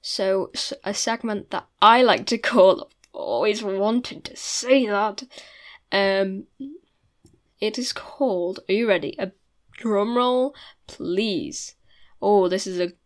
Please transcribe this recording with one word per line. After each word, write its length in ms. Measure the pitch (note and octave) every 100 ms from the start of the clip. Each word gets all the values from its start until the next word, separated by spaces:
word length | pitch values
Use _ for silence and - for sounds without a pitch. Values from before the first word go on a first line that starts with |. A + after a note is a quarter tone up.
so, 480 | - - F#3+ G3 -
s-, 200 | - - -
a 100 | -
segment 560 | G3+ - A3+ A#3 G3+ -
that 160 | - - _
I 220 | G#3 A#3
like 240 | B3+ F#3+ G3
to 100 | A#3
call, 440 | - A#3 C#4 -
I've 140 | - _ _
always 520 | - - A#2 G#3+ G#3
wanted 600 | G#3+ G3 G#3 A#3 A#3+ - -
to 100 | -
say 500 | - - A#3+ C4+ A#3
that. 380 | G3+ G#3+ G3+ B3+ - - - - - _
Um, 520 | G3 G3 G3 G3 F#3+ - _ C4+ E4 _ _ _ _ _ _ _ _
it 200 | G#3+ G#3+
is 120 | B3
called, 680 | - - - C4+ F#3 F3 F#3+ -
are 40 |
you 140 | G3 A#3
ready? 280 | F#3+ - -
A 140 | F#3+ _ _ _ _
drum 440 | - A#3 G3+ G#3 A#3+
roll, 380 | B3 B3+ C4 C#4+ - _ -
please. 880 | - - F#3 A3 F3+ - - - _ _ _ - -
Oh, 260 | G3 G#3 F#3
this 200 | F#3 F#3+
is 120 | F3+
a 140 | F3 -